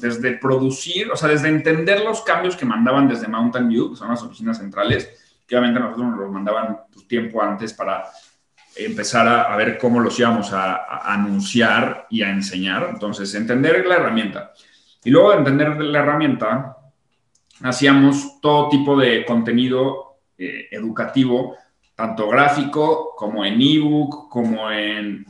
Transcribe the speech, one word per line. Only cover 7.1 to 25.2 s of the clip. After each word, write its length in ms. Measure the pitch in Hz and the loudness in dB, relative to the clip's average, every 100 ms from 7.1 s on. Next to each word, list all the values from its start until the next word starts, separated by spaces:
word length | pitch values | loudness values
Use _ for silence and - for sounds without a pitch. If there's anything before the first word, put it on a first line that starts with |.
| 117 110 113 | -4 -2 -2
antes 300 | 104 101 110 | -2 -4 -8
para 320 | - 95 95 - - _ _ _ _ _ 92 | -8 -6 -6 -8 -18 _ _ _ _ _ -12
empezar 520 | 110 110 101 120 117 | -8 -6 0 2 4
a, 240 | 120 104 | 4 2
a 60 | 104 | 0
ver 200 | 113 117 | 0 0
cómo 220 | 123 120 | 0 2
los 180 | 107 - | 2 2
íbamos 340 | 117 113 98 | 2 2 -2
a, 220 | 98 95 - | -2 -2 -4
a 380 | - - - | -6 -8 -4
anunciar 920 | 101 101 98 98 120 113 110 113 - - | -2 0 -2 0 2 4 4 0 -4 -6
y 120 | 113 | -2
a 80 | 98 | -2
enseñar. 580 | 98 98 92 95 98 175 | -2 -4 -4 -4 -2 -4
Entonces, 400 | - 104 101 98 104 | -6 -8 -6 -6 -4
entender 500 | 113 123 156 180 185 | -2 2 2 2 2
la 100 | 175 | 2
herramienta. 580 | 123 113 101 - - _ _ _ _ _ | 2 -2 -2 -6 -14 _ _ _ _ _
Y 60 | 120 | 4
luego 220 | 156 202 | 6 8
de 60 | 175 | 6
entender 440 | 139 139 151 151 | 4 2 0 0
la 180 | 147 147 | -2 0
herramienta, 760 | 143 147 147 120 110 127 135 - _ _ _ _ _ _ _ - | 0 0 0 0 -2 -4 -6 -14 _ _ _ _ _ _ _ -10
hacíamos 800 | 127 123 139 139 139 139 - - | -6 2 6 6 6 4 -4 -2
todo 300 | 151 147 147 | 2 4 4
tipo 260 | 139 139 139 | 2 2 4
de 280 | 123 110 117 | 4 2 0
contenido, 920 | 117 113 120 127 127 135 - - _ _ - | 0 2 0 2 0 -2 -4 -12 _ _ -12
eh, 300 | 90 - - | -12 -12 -14
educativo, 840 | 107 110 113 110 135 127 123 120 - _ _ _ - | -10 -8 -6 -2 0 2 2 -2 -10 _ _ _ -8
tanto 340 | 113 110 107 | -6 -4 0
gráfico 840 | 127 143 143 135 151 151 156 - - | 4 4 2 -2 0 0 0 -4 -8
como 260 | 104 110 | -8 -4
en 160 | 98 113 | -2 2
ebook, 720 | 143 156 151 151 143 - - | 4 4 2 0 -2 -6 -8
como 420 | 120 113 110 107 | -4 -2 -2 -4
en 540 | 107 104 107 104 101 | -4 -4 -6 -8 -10